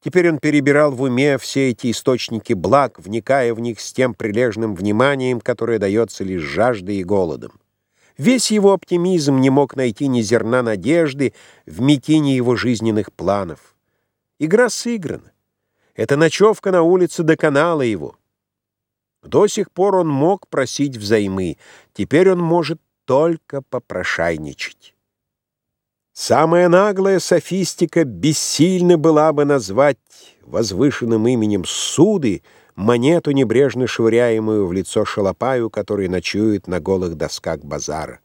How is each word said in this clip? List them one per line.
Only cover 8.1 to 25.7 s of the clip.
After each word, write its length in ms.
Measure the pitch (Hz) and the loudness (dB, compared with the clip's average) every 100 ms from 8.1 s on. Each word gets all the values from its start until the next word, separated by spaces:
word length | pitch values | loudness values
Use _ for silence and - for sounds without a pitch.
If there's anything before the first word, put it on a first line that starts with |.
| - | -2
Весь 320 | 156 254 - | 0 2 2
его 220 | 214 196 | 4 4
оптимизм 640 | 190 - 175 175 180 147 135 | 4 0 -2 2 2 2 2
не 140 | 135 | 4
мог 260 | 135 139 - | 2 0 -2
найти 320 | 127 104 143 | -4 -2 -2
ни 120 | 123 | -2
зерна 420 | 104 117 107 127 | 0 0 2 0
надежды 680 | 117 104 92 170 156 135 127 _ - _ | 0 -2 0 0 0 -2 -4 _ -20 _
в 160 | - 80 | -18 -2
мякине 540 | 131 147 - 156 143 | 2 2 2 0 2
его 220 | 131 120 117 | 0 0 0
жизненных 560 | 110 113 113 107 98 | -2 -2 0 -2 -4
планов. 640 | - 85 101 90 73 _ _ _ _ _ _ _ _ | -6 -2 -2 -4 -12 _ _ _ _ _ _ _ _
Игра 300 | 156 214 247 | 0 2 2
сыграна. 640 | - 240 233 160 95 _ _ _ _ _ _ _ - | -2 -6 -6 -6 -10 _ _ _ _ _ _ _ -6
Эта 160 | 110 143 | -2 2
ночёвка 540 | 160 - 208 208 196 | 2 4 2 2 0
на 100 | 185 | 2
улице 420 | 165 185 170 - | 4 4 2 0
доконала 600 | 160 156 156 139 165 160 | 0 2 2 2 2 0
его. 340 | 123 98 71 - _ _ _ _ _ _ _ _ _ _ | -2 -4 -8 -16 _ _ _ _ _ _ _ _ _ _
До 240 | - 127 202 | -2 2 2
сих 240 | - 98 | 0 -6
пор 260 | - 196 190 | -2 0 2
он 120 | 165 | 0
мог 400 | 139 160 196 _ | 0 0 0 _
просить 480 | 120 - - 143 123 | -4 -4 -2 -4 -4
взаймы, 640 | 101 110 101 95 92 73 - - _ | 0 0 0 -2 -4 -6 -16 -20 _
теперь 380 | - 190 151 185 | -8 0 4 4
он 80 | 180 | 2
может 420 | 170 170 147 160 _ _ | 0 0 -2 -8 _ _
только 560 | - 131 165 160 _ 139 | 0 2 2 -2 _ -12
попрошайничать. 1300 | 127 127 _ 90 90 - 82 80 76 69 - - _ _ _ _ _ _ _ _ _ | -10 -12 _ -8 -6 -2 -2 -4 -8 -12 -14 -16 _ _ _ _ _ _ _ _ _